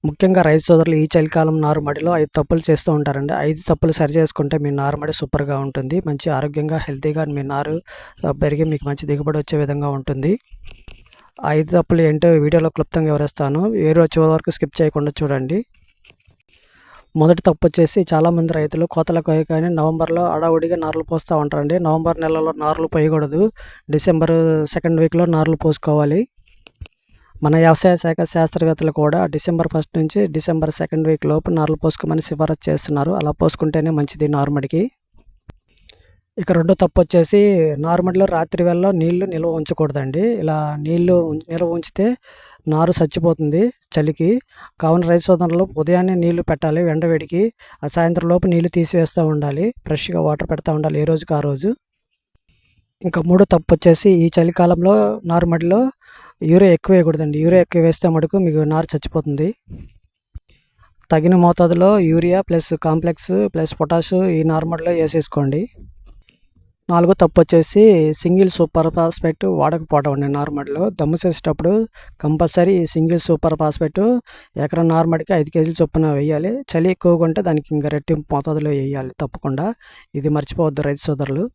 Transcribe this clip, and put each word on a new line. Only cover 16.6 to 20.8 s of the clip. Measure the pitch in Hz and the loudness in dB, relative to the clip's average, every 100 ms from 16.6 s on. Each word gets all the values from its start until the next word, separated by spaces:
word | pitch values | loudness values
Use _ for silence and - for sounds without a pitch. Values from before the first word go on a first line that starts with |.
| _ _ _ - _ 160 | _ _ _ -20 _ 2
మొదటి | 156 170 - | 4 4 2
తప్పు | 151 170 | 2 0
వచ్చేసి | - 160 214 | 2 2 0
చాలామంది | 170 156 165 170 165 | 0 2 2 2 -2
రైతులు | 160 151 160 170 | -2 -4 -2 -2
కోతలు | - 160 170 | -2 0 -2
కోయగానే | 160 160 156 160 170 | 0 -2 0 -2 0
నవంబర్లో | 165 156 160 165 165 175 | 0 -2 -2 -2 0 0
హడావుడిగా | 156 165 165 165 | 0 0 0 0
నార్లు | 170 | -4